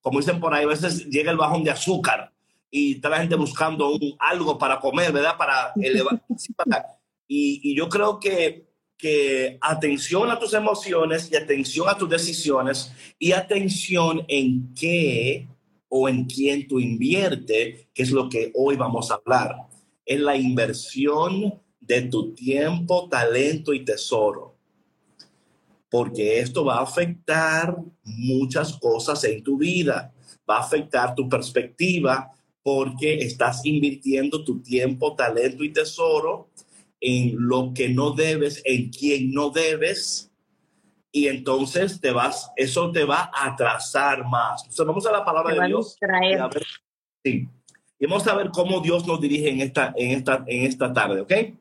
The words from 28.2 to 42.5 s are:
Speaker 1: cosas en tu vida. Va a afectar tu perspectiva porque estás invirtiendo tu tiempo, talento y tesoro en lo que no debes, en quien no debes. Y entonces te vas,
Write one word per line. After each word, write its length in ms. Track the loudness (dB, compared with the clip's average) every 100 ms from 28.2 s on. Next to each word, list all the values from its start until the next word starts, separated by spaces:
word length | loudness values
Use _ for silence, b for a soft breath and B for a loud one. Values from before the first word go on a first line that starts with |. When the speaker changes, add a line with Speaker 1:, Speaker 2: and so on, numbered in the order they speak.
| 0 0 0 -2 -4 -2
Speaker 1:
cosas 460 | 0 0 0 0
en 180 | -2 -2
tu 160 | -2 0
vida. 540 | 0 2 0 -2 -6 B B B -2
Va 100 | 0
a 20 |
afectar 540 | 2 -2 0 0 0
tu 140 | -2 0
perspectiva 1000 | -2 0 -2 -2 -2 0 2 2 0 -4 b b _
porque 520 | 0 0 0 -2 -2 0
estás 460 | -4 0 0 0 0
invirtiendo 800 | 2 0 0 -2 0 0 -2
tu 160 | -4 -6
tiempo, 520 | -2 0 0 0 -2 0
talento 480 | 0 2 0 -2
y 80 | -2
tesoro 760 | -2 -2 0 2 2 0 -6 -10 -20 B B B _
en 340 | 0 2 0 0
lo 340 | 0 0 0
que 140 | -2 0
no 220 | 2 0
debes, 480 | 2 0 2 -2 -2
en 260 | 0 0 -2
quien 420 | -2 0 2 0
no 180 | 0 0
debes. 800 | 0 0 0 -2 -2 -6 -8 -10 _ _ _ _ _ _ _ _
Y 160 | 0 0
entonces 720 | 0 0 0 0 0 0 0
te 120 | 0
vas, 400 | 2 0 -2 -8